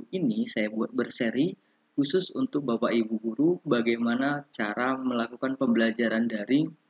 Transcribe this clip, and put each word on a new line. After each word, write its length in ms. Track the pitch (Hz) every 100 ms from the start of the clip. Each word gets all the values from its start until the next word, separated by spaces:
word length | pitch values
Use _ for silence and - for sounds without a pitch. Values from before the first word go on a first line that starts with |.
| -
ini 320 | 185 127 107 120
saya 240 | 113 107
buat 240 | 113 113
berseri 560 | 127 117 - 117 120 180 - _ _ _
khusus 400 | - 139 185 185 135
untuk 240 | 131 143
Bapak 320 | 131 113 113
Ibu 240 | 113 110 110
guru 400 | 113 110 160 180 151
bagaimana 800 | 120 117 117 117 123 139 143 -
cara 400 | - 104 120 127
melakukan 640 | 131 127 120 117 123 131 135
pembelajaran 720 | 127 113 113 113 110 113 117
daring 400 | 107 104 143 165 -